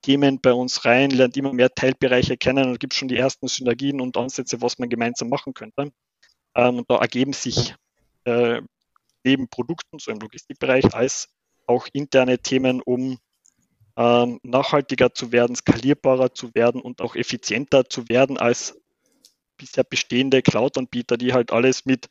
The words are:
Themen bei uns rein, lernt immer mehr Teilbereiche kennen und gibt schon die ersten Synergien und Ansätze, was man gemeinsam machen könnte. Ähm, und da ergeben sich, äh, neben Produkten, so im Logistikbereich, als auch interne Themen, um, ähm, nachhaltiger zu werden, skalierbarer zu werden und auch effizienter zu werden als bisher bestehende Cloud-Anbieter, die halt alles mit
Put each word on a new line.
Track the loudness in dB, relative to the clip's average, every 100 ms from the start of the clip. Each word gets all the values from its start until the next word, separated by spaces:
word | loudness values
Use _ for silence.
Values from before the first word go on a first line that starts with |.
Themen | 2 4 4 4
bei | 2
uns | 2 0 0 4
rein, | 4 4
lernt | 4 2 2
immer | -4
mehr | 2 2
Teilbereiche | 2 -2 0 2 2 0 -2
kennen | -2 0 -2
und | -4
gibt | -6
schon | -6 -4
die | 0
ersten | 0 -2 -8
Synergien | -4 -2 -2 -2 -4
und | -4 -4
Ansätze, | -6 -6 -8 -4
was | -4 -4
man | -6
gemeinsam | -2 -2 -4 -6
machen | -6 -6 -16
könnte. | -12 -8 -8 _ _ _ _ _ _
Ähm, | 0 0 0
und | 0
da | 0
ergeben | 0 0 -2
sich, | -2 -4 -4 -4 -8 _ _ _ _ -4
äh, | 0 0 -2 -8 _ _ _ _ _
neben | 0 0 -2
Produkten, | -8 -8 -8 -10 -14
so | -10
im | -10
Logistikbereich, | -10 -16 -18 -8 0 2 2
als | 2 -4 -4 -12 _ _ _ -2
auch | -2 -2
interne | -8 0 2 2 0
Themen, | 0 0 0 -2
um, | -2 -2 -2 -8 _ _ _ _ _ _ _ 0
ähm, | 4 4 2 -2
nachhaltiger | -2 0 2 0 0 2 2 2
zu | -2
werden, | 2 2 0
skalierbarer | 0 2 2 0 2 2 0 -2
zu | -6
werden | 0 2 0
und | -10 -10
auch | -10 -6
effizienter | -6 -6 -6 -6 2 2 2
zu | -6 -2
werden | 2 2 2
als | 0 0 -4 -14 _ _ _ _ _ _ _ _
bisher | -10 -4
bestehende | -2 -2 -2 -2 2 2
Cloud-Anbieter, | 2 0 -2 -2 -6 -8 -4 -2
die | 0
halt | 0 2
alles | 2 2 0 -2
mit | -4 -4